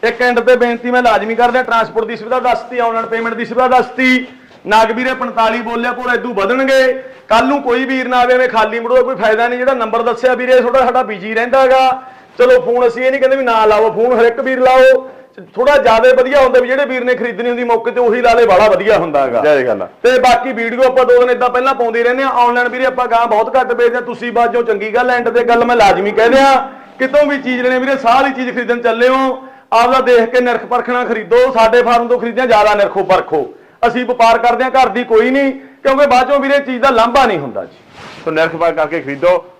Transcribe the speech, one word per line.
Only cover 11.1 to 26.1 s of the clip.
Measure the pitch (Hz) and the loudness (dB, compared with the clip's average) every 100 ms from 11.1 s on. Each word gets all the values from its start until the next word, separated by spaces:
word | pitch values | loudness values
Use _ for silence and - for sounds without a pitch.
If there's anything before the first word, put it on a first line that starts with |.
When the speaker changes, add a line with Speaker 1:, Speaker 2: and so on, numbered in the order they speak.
| 208 202 | -8 -6
Speaker 1:
ਰਹਿੰਦਾ | 220 240 262 | -4 -2 0
ਹੈਗਾ। | 262 262 262 254 - - - - | 2 4 2 -2 -10 -20 -20 0
ਚਲੋ | 247 254 | 4 4
ਫੋਨ | 220 240 247 | 4 0 0
ਅਸੀਂ | 233 | 0
ਇਹ | 262 | -2
ਨਹੀਂ | 269 | 0
ਕਹਿੰਦੇ | 262 269 | 0 0
ਵੀ | |
ਨਾ | 247 226 214 | 0 2 2
ਲਾਓ, | 214 220 | 2 0
ਫੋਨ | 196 233 240 | 0 0 2
ਹਰ | 233 | 2
ਇੱਕ | 233 | 0
ਵੀਰ | 254 254 | -4 0
ਲਾਓ। | 254 262 262 262 - - - - 180 196 | 2 6 6 4 0 -20 -20 -20 -16 -2
ਥੋੜਾ | 262 285 | 2 2
ਜ਼ਿਆਦਾ | 240 226 254 262 | 4 4 4 4
ਵਧੀਆ | 254 277 | 2 2
ਹੁੰਦਾ | 262 247 | 4 2
ਵੀ | 247 | 2
ਜਿਹੜੇ | 262 277 | -2 -2
ਵੀਰ | 254 | -4
ਨੇ | 247 247 | -2 -2
ਖਰੀਦਣੀ | 233 190 240 | -4 -6 -6
ਹੁੰਦੀ | 240 | -4
ਮੌਕੇ | 240 233 226 | -2 -2 -2
ਤੇ | 240 | -2
ਉਹੀ | 240 240 | 0 0
ਲਾ | 233 | 0
ਲੇ, | 226 226 | 2 2
ਬੜਾ | 180 214 | 4 2
ਵਧੀਆ | 180 202 208 | 2 0 0
ਹੁੰਦਾ | 165 147 | 0 -2
ਹੈਗਾ। | 135 117 | -2 0
Speaker 2:
ਜੈ | 151 147 123 | 0 0 0
ਗੱਲ | 104 | -4
ਆ। | 90 - | -8 -2
Speaker 1:
ਤੇ | 240 254 | 0 2
ਬਾਕੀ | 254 233 247 | 2 2 -2
ਵੀਡੀਓ | 226 233 240 | -6 -6 0
ਆਪਾਂ | 262 262 247 | 2 2 4
ਦੋ | 247 | 4
ਦਿਨ | 247 | 4
ਏਦਾਂ | 247 247 | 0 0
ਪਹਿਲਾਂ | 247 262 262 | 0 -2 -2
ਪਾਉਂਦੇ | 233 226 | -2 0
ਰਹਿੰਦੇ | 233 254 | -2 0
ਆ। | 269 | -2
ਆਨਲਾਈਨ | 240 240 240 247 | 0 0 0 -2
ਵੀਰੇ | 247 262 | -2 -4
ਆਪਾਂ | 254 247 | -2 0
ਗਾਂ | 233 233 | 0 0
ਬਹੁਤ | 214 226 262 | 0 0 0
ਘੱਟ | 247 | -2
ਵੇਚਦੇ | 233 240 240 | 0 0 0
ਆ, | |
ਤੁਸੀਂ | 240 233 240 | -8 -10 -6
ਬਾਅਦ | 226 233 | -2 0
ਚੋਂ | 233 | -2
ਚੰਗੀ | 233 202 214 220 | -2 -4 -2 -2
ਗੱਲ, | 247 | 0
ਐਂਡ | 247 233 | -2 0
ਤੇ | 233 | -2
ਗੱਲ | 233 233 233 | 0 0 2
ਮੈਂ | 240 | 2
ਲਾਜ਼ਮੀ | 202 180 202 | 2 2 -2